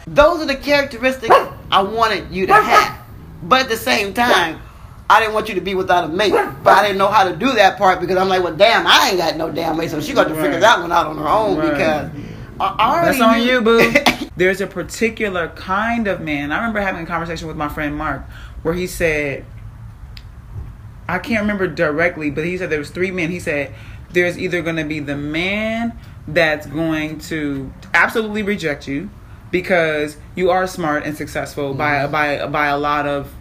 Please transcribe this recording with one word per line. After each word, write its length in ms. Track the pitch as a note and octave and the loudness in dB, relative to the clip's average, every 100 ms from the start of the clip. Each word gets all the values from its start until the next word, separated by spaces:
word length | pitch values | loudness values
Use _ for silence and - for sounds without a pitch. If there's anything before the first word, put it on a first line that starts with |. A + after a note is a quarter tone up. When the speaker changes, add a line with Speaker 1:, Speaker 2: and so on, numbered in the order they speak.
| E3 | 0
Speaker 1:
Those 360 | E3 D4+ F4 | 4 6 4
are 40 | C#4 | -2
the 100 | C4+ | -4
characteristics 760 | C#4 C#4+ C4+ A3+ C4 C4 A3+ A#4+ - - - | 0 2 0 -2 -2 0 4 4 4 -8 0
I 100 | F#3 | 2
wanted 440 | G3 A3+ A3 F#3+ - | 2 2 0 0 -4
you 140 | F#3 F#3 | -2 4
to 60 | |
have. 440 | G#4 D4 - - - - - - - | 6 6 4 4 -2 -16 -18 -18 -14
But 200 | E3+ C4 | 2 2
at 80 | B3+ | 2
the 80 | A3+ | -2
same 360 | C4 A#3+ G3+ | 0 0 0
time, 460 | A3+ A#3+ F#3+ E3 D#3 - - - - - | 0 2 2 2 -4 -14 -20 -20 -6 4
I 100 | G#3 | 6
didn't 120 | A3 | 6
want 140 | G#3+ G#3+ | 0 -2
you 60 | F#3 | -2
to 60 | |
be 120 | F3+ F#3+ | -2 0
without 280 | F#3 F3+ D#3+ | 2 2 2
a 20 | |
mate. 240 | F3 G#3 - - - | 0 2 2 0 2
But 100 | G3 F#3+ | 6 6
I 60 | |
didn't 140 | G#3 G3 | 6 2
know 100 | G3+ | 4
how 140 | G#3 F#3+ | 4 2
to 100 | D#3 | 2
do 180 | B3+ | 2
that 240 | A3+ F#3+ - | 6 4 6
part 220 | G3 F3 | 4 4
because 160 | E3+ F#3 | 2 2
I'm 100 | F#3+ | 2
like, 140 | F#3 | 2
"Well, 100 | F3 | 0
damn, 320 | D#3 A3 G3+ E3+ | 4 4 6 6
I 220 | C#4 C4 | 6 4
ain't 80 | F#3 | 2
got 180 | D#3+ D3+ | 0 -2
no 120 | D#3+ | -4
damn 280 | D#3 E3 D#3+ | -2 -2 -2
mate, 120 | E3 | -2
so 80 | D#3 | -4
she 100 | G3 | 0
got 140 | B3 E3 | 0 2
to 60 | D3+ | 0
figure 160 | - | 0
Speaker 2:
Right. 100 | E3 | 4
Speaker 1:
that 180 | G#3 A3+ | 4 4
one 100 | E3+ | 2
out 160 | E3+ D#3 | 0 0
on 100 | D#3 | -2
her 100 | D3+ | 0
own," 300 | G3+ G#3+ E3 | 2 2 0
Speaker 2:
Right. 120 | D#3 | 0
Speaker 1:
because 380 | C#3+ E3 D3+ D3+ - - - - - | 0 0 -2 -4 -10 -12 -14 -12 -4
I, 140 | F#3+ - | -2 2
I 120 | A#3 | 2
already 240 | D#4+ E4+ C4+ | 4 2 4
Speaker 2:
That's 20 | |
on 180 | A3+ A3+ | 4 4
Speaker 1:
knew. 120 | A#3+ | 4
Speaker 2:
you, 100 | B3+ | 4
boo. 320 | A3 A#3 A#3 C4+ C#4+ - | 4 4 4 4 2 0
Speaker 1:
<laughs> 220 | - - | -4 0
Speaker 2:
There's 240 | F#3 F#3+ | 0 0
a 60 | F#3+ | -4
particular 840 | F3+ D#3+ - A3+ A3 G#3+ F3+ D#3+ | -8 -10 -4 -4 -2 -4 -4 -6
kind 580 | - F#3 G3 A3+ A#3 G#3 | -8 -4 -2 -2 -2 -2
of 140 | E3+ | -4
man. 320 | D#3+ C#3+ D3 | -4 -4 -4
I 40 | D#3+ | -4
remember 220 | A#3 G#3 | -2 -2
having 240 | F#3+ F3 | -4 -4
a 20 | E3 | -6
conversation 440 | E3+ E3 E3 E3 | -6 -6 -8 -8
with 80 | D#3+ | -6
my 100 | D3 | -6
friend 260 | D#3 D3 D3 | -4 -6 -4
Mark 260 | D#3 C3 - - - - | -4 -6 -10 -14 -16 -6
where 100 | D#3 | -4
he 140 | F3+ F3+ | -2 -4
said, 560 | - E3 D3+ C#3+ C3+ - - - - - - - - - - - - - - - - - | -2 0 0 -2 -6 -10 -16 -16 -16 -18 -18 -18 -18 -18 -18 -14 -12 -12 -16 -18 -12 -6
I 120 | F3+ | -4
can't 220 | - A3 | -2 0
remember 260 | G#3 G3+ F3+ | 0 0 -2
directly, 600 | D3 D#3+ D3+ F3 F3 D3+ | 0 0 2 0 0 -4
but 160 | C#3 E3 | -2 -4
he 120 | F3+ | -4
said 120 | F3 | -4
there 100 | D3+ | -4
was 100 | C#3+ | -4
three 220 | F3 F#3+ | -4 -4
men. 200 | F#3 E3 | -2 -4
He 80 | F3+ | -4
said, 340 | E3 D3 C#3 - - - - | -4 -4 -6 -10 -16 -16 -2
"There's 260 | F3+ F3 E3+ | 0 0 -2
either 220 | F3+ F3 | -4 -2
gonna 240 | E3 E3 D3+ | -2 -4 -4
be 140 | D#3 | -6
the 160 | C#3+ C#3+ | -6 -6
man 760 | D3 D#3 F#3 G#3 A3 A3+ A#3 - - - - | -6 -4 -4 -4 -4 -4 -6 -8 -16 -16 -2
that's 380 | E3 D#3+ D3+ C#3+ | 2 2 0 -4
going 540 | D3+ E3 D#3 D#3 D#3 | -4 -2 -2 -4 -8
to 520 | - E3 D3 C3+ C3+ - - | -8 -6 -4 -6 -8 -14 0
absolutely 500 | E3+ F#3+ A#3 G#3+ G#3 | 2 2 0 -2 -2
reject 440 | G3+ G3+ D#3 C#3+ - | -4 -2 -4 -6 -6
you 220 | C#3 G3+ - - - - | -8 -8 -14 -20 -20 -6
because 640 | F3+ F3+ F3+ D#3+ D3+ D3+ - - - | -4 0 2 2 0 -4 -8 -12 -2
you 140 | F#3 | 2
are 160 | F#3 F#3 | 2 0
smart 360 | F3+ D#3 D3 G3 | -2 -2 -2 -4
and 120 | G3 | -6
successful 560 | D3 D3+ C3+ D3+ C#3+ | -8 -6 -6 -6 -4
by, 220 | C3+ D3+ C#3+ C#3 | -2 0 0 0
Speaker 1:
Mm-hmm. 40 | |
Speaker 2:
by, 340 | D3+ D3 C#3+ C#3 | 0 0 -2 -2
by 200 | D3+ D3 | 0 0
a 100 | C#3+ | 0
lot 280 | D3 D3 C#3+ | 0 0 -2
of, 240 | C#3+ C3+ - | -4 -6 -10